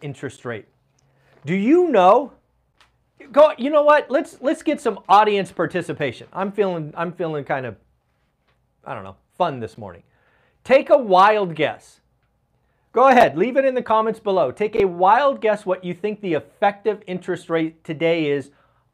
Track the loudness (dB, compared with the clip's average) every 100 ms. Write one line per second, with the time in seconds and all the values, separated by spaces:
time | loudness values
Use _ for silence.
0 | -16 -12 -14 -12 -14 -14 -16 _ _ _
1 | _ _ _ _ -6 -2 2 2 4 4
2 | 6 4 2 _ _ _ _ _ _ _
3 | _ _ -4 4 4 2 -2 2 4 2
4 | 2 -4 -4 -6 -6 -4 -4 -4 -4 -6
5 | 2 4 4 0 -4 -6 -4 -4 -8 -6
6 | -6 -8 -14 -10 -8 -4 -4 -4 -10 -10
7 | -10 -8 -8 -8 -6 -8 -8 -14 _ _
8 | _ _ _ _ _ _ _ _ -16 -14
9 | -16 -20 _ -4 -4 -4 -12 -14 -18 -18
10 | _ _ _ _ _ _ 2 2 4 2
11 | 4 4 4 2 -2 -4 -4 -6 _ _
12 | _ _ _ _ _ _ _ _ _ 2
13 | 4 6 4 2 -2 0 0 -2 -2 0
14 | -2 -4 -2 0 0 -2 -4 0 -2 2
15 | 2 4 2 -2 -2 -2 -4 -6 -6 -8
16 | -8 -8 -6 -6 -6 -4 -2 -2 -6 -6
17 | -6 -10 -8 -8 -4 -4 -4 -8 -12 -4
18 | -2 0 -2 -4 -6 _ _ _ _